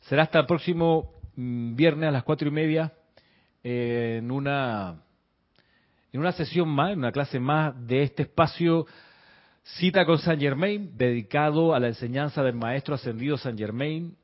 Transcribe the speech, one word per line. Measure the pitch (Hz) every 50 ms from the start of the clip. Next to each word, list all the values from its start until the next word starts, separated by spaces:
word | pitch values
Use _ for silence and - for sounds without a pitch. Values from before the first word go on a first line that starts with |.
| _
Será | - 139 143 160
hasta | 156 - 165
el | 147
próximo, | 123 175 156 - 180 175 165 170 165 160 160 - - - - - - _
mm, | - 123 123 120 120 117 117 117
viernes | 120 156 165 151 151 160 156
a | 143
las | 127 117
cuatro | - 156 143 160
y | 147
media, | 143 151 160 156 156 160 160 156 - _ _ _ _ _ _ _ _ _ _ _ _ _ _
eh, | 123 123 120 120 120 120 120 117 117 117 113
en | 113 120
una, | 127 139 139 139 143 139 135 123 110 104 98 90 85 78 _ _ _ _ _ _ _ _ _ _ _ _ _ _ _ _ _ _ _ _ _ _ -
en | 127
una | 151 180 175
sesión | - 165 - - 180 175 160
más, | 147 139 147 185 208
en | 180
una | 127 120
clase | - 139 143 - - 131
más | 123 135 147 156 156 151 131 131 120
de | 117 127 135 143
este | 135 - - 147
espacio | - _ - 165 147 - - 170 170 165 165 160 - - - - - _ _ _ _ - _ _ _ _ _ _
Cita | - - - 175 185 180 190 175
con | 151 165 151
Saint | - 175 165 147 139
Germain, | 143 135 135 175 202 208 208 208 175 127
dedicado | 110 127 123 120 120 110 - - 147 151 151 147 156 165 165 156
a | 127
la | 123 120
enseñanza | 113 - - 117 123 135 147 147 - 151 139
del | 127 120
Maestro | 117 117 113 123 139 135 - 147
Ascendido | 127 - 127 113 113 123 143 151 127
Saint | - 135 113 104
Germain | 107 104 107 120 139 151 156 160 170 170 165 _